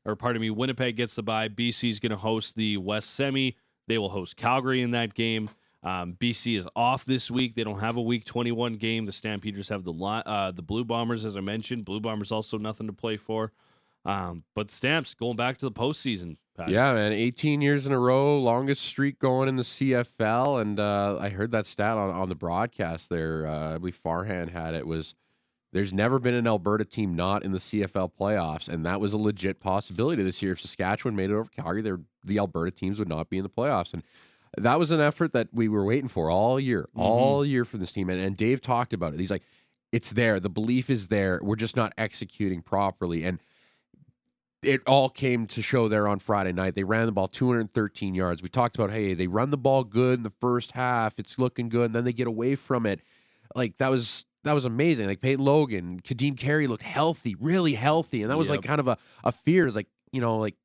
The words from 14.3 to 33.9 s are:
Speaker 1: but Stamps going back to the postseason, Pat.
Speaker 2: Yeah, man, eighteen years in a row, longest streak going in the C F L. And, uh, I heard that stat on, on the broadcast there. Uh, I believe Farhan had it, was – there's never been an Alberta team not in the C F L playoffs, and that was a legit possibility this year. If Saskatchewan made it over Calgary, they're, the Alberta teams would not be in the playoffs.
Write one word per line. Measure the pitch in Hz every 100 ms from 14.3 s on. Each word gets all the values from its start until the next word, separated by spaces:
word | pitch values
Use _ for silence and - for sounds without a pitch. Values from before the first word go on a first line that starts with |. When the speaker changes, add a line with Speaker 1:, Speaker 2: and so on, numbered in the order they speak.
| 85 -
Speaker 1:
but | - 104
Stamps | - 127 160 135
going | - 117 117
back | 123 127
to | 135
the |
postseason, | 104 123 151 139 101 87 76 _ -
Pat. | 85
Speaker 2:
Yeah, | 101 135
man, | 120 104
eighteen | 107 120 120 151 147
years | 143 143 135
in |
a | 135
row, | 123 131 139 147
longest | 123 117 139 143
streak | - - 139 135
going | 135 127 135
in | 131
the |
C | 120 - 135
F | 123 120 -
L. | 110 117 139 135
And, | 104 104
uh, | 104 101 101 90
I | 101
heard | 92 110
that | 113 101
stat | - 104 113
on, | 98
on | 87 95
the |
broadcast | 82 85 87 120 - 92 82 -
there. | 85 80 80 78
Uh, | 78 78 80
I |
believe | 90 87
Farhan | 82 82 101 92 82
had | 87 82
it, | 80 69
was – | 80 78 - _ _ _ _ _
there's | 92 98
never | 95 113 135
been | 123
an | 120 117
Alberta | 107 87 107
team | 104 - 101
not | 85 90 101
in | 98
the | 92
C | - 107
F | 98
L | 98 92
playoffs, | - 98 104 82 80 -
and | 85
that | 80 95
was | 101
a | 107
legit | 107 101 92 95
possibility | 98 95 - 90 127 160
this | 95 90
year. | 98
If | 90
Saskatchewan | - - 92 107 127
made | 104 95
it |
over | 104 110
Calgary, | - - 98
they're, | 110 90 - _
the | 95 104
Alberta | 98 82 85
teams | - 92 101
would | 98
not | 78 80
be | 95
in |
the | 95
playoffs. | - 131 113 87